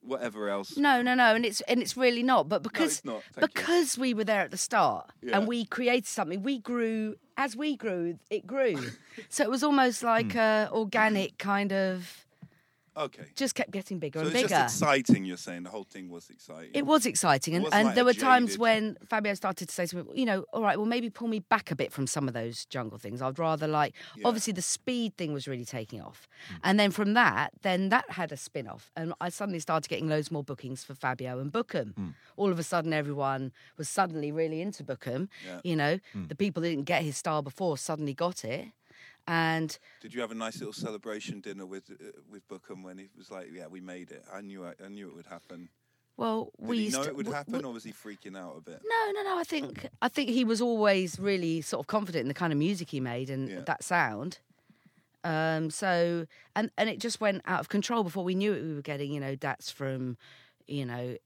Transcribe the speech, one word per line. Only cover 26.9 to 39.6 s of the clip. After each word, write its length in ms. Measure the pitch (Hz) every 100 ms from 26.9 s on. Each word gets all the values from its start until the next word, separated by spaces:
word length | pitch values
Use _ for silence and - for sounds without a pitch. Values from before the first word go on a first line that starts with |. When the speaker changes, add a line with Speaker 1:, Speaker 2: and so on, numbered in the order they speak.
Speaker 2:
from 220 | 196 208 220
that, 360 | 220 104 147 -
then 260 | 196 185 190
that 220 | 233 240
had 200 | - 165
a 60 | 143
spin-off, 540 | - 156 110 - - -
and 180 | 165 -
I 100 | 175
suddenly 300 | - 202 175
started 300 | - 160 147
getting 180 | - 156
loads 240 | 156 151
more 120 | 156
bookings 400 | 139 135 131 131
for 100 | - 139
Fabio 440 | 135 127 127 127
and 120 | 139
Bookham. 420 | 214 240 180 110 98
Speaker 3:
Mm. 180 | 92 71 - -
Speaker 2:
All 140 | 202
of 80 | 170
a 40 |
sudden, 300 | 165 175 160
everyone 580 | 156 147 143 139 135 131 - - -
was 120 | 156
suddenly 420 | - 185 160 147
really 300 | 151 165 156
into 220 | 190 202
Bookham. 440 | 143 127 - 127 190 - 190
Speaker 1:
Yeah. 140 | 180
Speaker 2:
You 120 | 180 160
know, 240 | 143 185 - 101
Speaker 3:
Mm. 140 | 85
Speaker 2:
the 60 | 151
people 260 | 196 165
that 60 | 170
didn't 160 | 156 143
get 180 | 170
his 140 | 156 135
style 240 | 175 151
before 360 | 139 - 185 139
suddenly 360 | - 156 147
got 320 | 135 175 185 113
it. 220 | 131 220 _ _ - - _ -
And 480 | 165 160 160